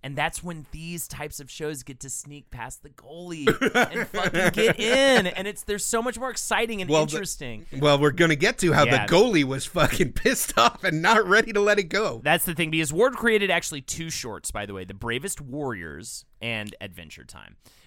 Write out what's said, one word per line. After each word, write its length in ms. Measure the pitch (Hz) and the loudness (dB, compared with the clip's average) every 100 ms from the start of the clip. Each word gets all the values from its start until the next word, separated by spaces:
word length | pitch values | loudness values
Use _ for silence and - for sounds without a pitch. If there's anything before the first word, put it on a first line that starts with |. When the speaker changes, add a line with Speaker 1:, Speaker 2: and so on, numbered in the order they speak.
Speaker 1:
And 140 | 135 139 | -10 -4
that's 260 | 156 - | -4 -4
when 220 | 175 165 135 | -10 -12 -14
these 360 | 156 165 175 - | -14 -10 -10 -10
types 340 | 127 151 - | -10 -12 -12
of 100 | 139 | -16
shows 320 | - 151 151 | -8 -6 -6
get 180 | 123 131 | -12 -14
to 80 | 135 | -12
sneak 400 | - - 143 - | -12 -12 -18 -16
past 320 | 127 117 - | -12 -12 -12
the 60 | 147 | -20
goalie 580 | 127 - 170 175 165 143 | -20 -20 -16 -12 0 0
Speaker 2:
<laughs> 460 | - 262 - 233 | 2 2 2 2
Speaker 1:
and 160 | 220 226 | 0 -6
fucking 420 | 202 180 165 180 | -2 -2 2 2
get 260 | 175 220 160 | 4 2 2
in. 460 | 220 254 269 247 180 | 2 4 6 6 4
And 200 | 180 190 | -4 -8
it's, 160 | 208 | -8
they're 140 | - 208 | -6 -4
so 220 | - 226 | -2 -2
much 180 | 240 226 | -2 -6
more 120 | 254 | -8
exciting 500 | 226 - 208 233 214 | -6 -2 -2 0 -4
and 80 | 180 | 2
Speaker 2:
Well, 140 | 156 | 2
the 80 | 151 | 2
Speaker 1:
interesting. 540 | 156 185 - 135 113 - 139 | -2 -6 -8 -10 -12 -10 0
Speaker 2:
well, 200 | 147 143 | 4 6
we're 120 | 147 | 4
gonna 220 | 143 170 147 | 4 4 4
get 200 | 185 247 | 2 2
to 120 | 175 | 2
how 120 | 147 139 | 6 6
Speaker 1:
Yeah. 180 | 120 104 | 4 6
Speaker 2:
the 60 | |
goalie 320 | 165 240 185 | 6 6 4
was 220 | 135 135 - | 2 -2 -4
fucking 460 | 180 147 - 151 | 0 2 2 0
<laughs> 20 | |
pissed 420 | - 233 262 - - | 2 0 0 0 4
off 260 | 240 - | 4 4
and 180 | 190 160 | -4 0
not 240 | 170 226 190 | 4 4 6
ready 240 | 202 - | 4 4
to 80 | 202 | 2
let 180 | 202 208 | 2 2
it 120 | 180 | 0
go. 300 | 196 208 117 | -2 -2 -2
Speaker 1:
That's 220 | 127 170 - | 0 0 0
the 80 | |
thing, 160 | 165 165 | -2 0
because 220 | 160 156 | 0 0
Ward 200 | 160 247 | 2 2
created 360 | 247 226 220 196 | 2 2 2 2
actually 320 | 170 - 151 | 0 -2 -10
two 260 | - - 165 | -10 -10 -8
shorts, 420 | - 123 95 - | -8 -8 -10 -10
by 140 | 107 | -8
the 80 | 101 | -8
way, 120 | 98 | -8
The 100 | 92 | -10
Bravest 460 | 98 117 117 - - | -10 -4 -4 -4 -10
Warriors 840 | 143 139 139 107 82 73 104 - _ _ | -10 -8 -6 -6 -10 -12 -14 -16 _ _
and 340 | 117 113 104 - | -8 -8 -8 -12
Adventure 440 | 101 87 80 - | -16 -16 -20 -20
Time. 320 | 67 - 50 - _ _ | -20 -20 -20 -20 _ _